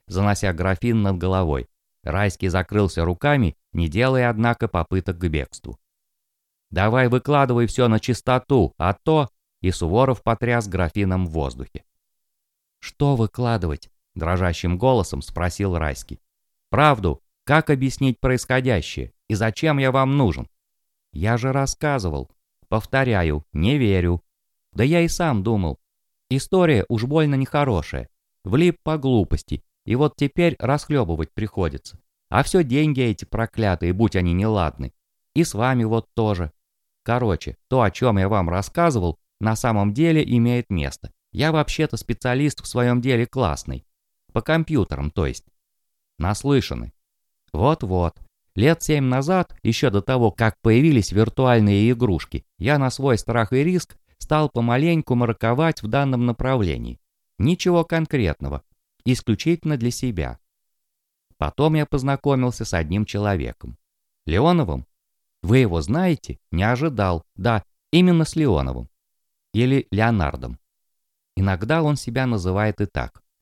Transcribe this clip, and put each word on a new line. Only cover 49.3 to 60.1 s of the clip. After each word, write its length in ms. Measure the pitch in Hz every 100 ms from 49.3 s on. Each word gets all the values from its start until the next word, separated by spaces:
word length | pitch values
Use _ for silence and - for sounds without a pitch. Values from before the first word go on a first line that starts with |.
| 185 175 -
ещё 280 | 113 117 139
до 100 | 101
того, 300 | - 131 113
как 260 | - 113 -
появились 500 | 117 113 160 135 98
виртуальные 800 | 95 113 - 127 120 104 101 107
игрушки, 540 | 120 120 85 - - - -
я 200 | 104 147
на 120 | 131
свой 280 | - 135 117
страх 340 | - 117 110
и 100 | 127
риск 340 | 151 180 - - _ _
стал 300 | - 151 151
помаленьку 640 | - 117 120 156 170 -
мараковать 680 | 123 120 113 113 120 165 156
в 60 | 107
данном 360 | 135 139 127
направлении. 760 | 120 117 127 131 95 65 58 60 _ _ _ -
Ничего 460 | 110 175 190 175
конкретного, 760 | 165 165 160 143 98 71 69 71 - _ _ _
исключительно 720 | - 127 - 104 - 170 156 147
для 140 | 117
себя. 480 | 120 127